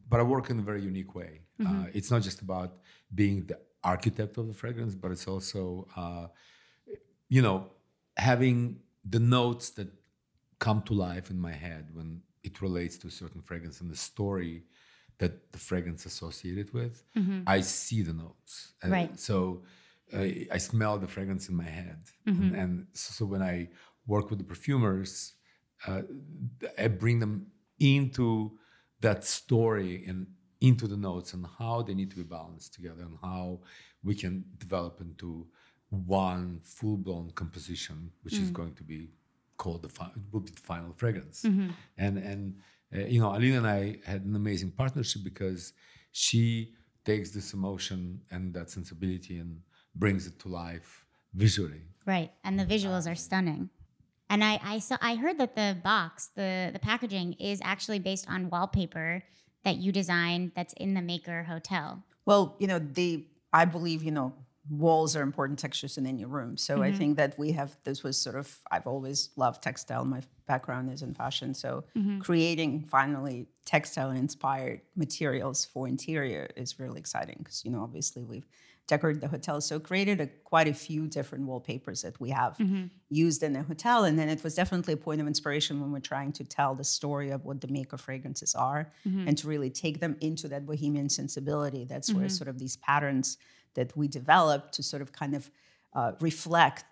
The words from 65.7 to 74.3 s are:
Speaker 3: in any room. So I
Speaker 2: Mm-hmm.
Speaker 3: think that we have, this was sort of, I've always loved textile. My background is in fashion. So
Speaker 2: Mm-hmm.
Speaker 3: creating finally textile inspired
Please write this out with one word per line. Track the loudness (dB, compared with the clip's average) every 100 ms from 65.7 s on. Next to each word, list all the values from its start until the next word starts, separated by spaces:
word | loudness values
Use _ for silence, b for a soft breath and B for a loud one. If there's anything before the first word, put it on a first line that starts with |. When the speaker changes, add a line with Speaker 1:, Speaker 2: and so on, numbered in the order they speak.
| -6 -6 -4
Speaker 3:
in | -4
any | -4
room. | -4 -6 -6 -4
So | 0 2
I | 4
Speaker 2:
Mm-hmm. | 4
Speaker 3:
think | 2 4
that | 4 2
we | 0
have, | 0 -2 -6
this | -6 -4
was | -2 -2
sort | -2 -4
of, | -8 -12 -4
I've | -4 -2
always | -6 -4 -4 -4 0
loved | 0 0
textile. | -6 -6 -6 -4
My | -2 -4 -6 _ -2
background | -2 -2 -6 -6
is | -6
in | -10
fashion. | -6 -6 -4 -6
So | -6 -6 -6 -6 -2
Speaker 2:
Mm-hmm. | 0 -2
Speaker 3:
creating | 2 4 4 2 0 -2 0
finally | 2 4 2 -2 -6 -10 _
textile | 2 2 2 -2 -2
inspired | 0 0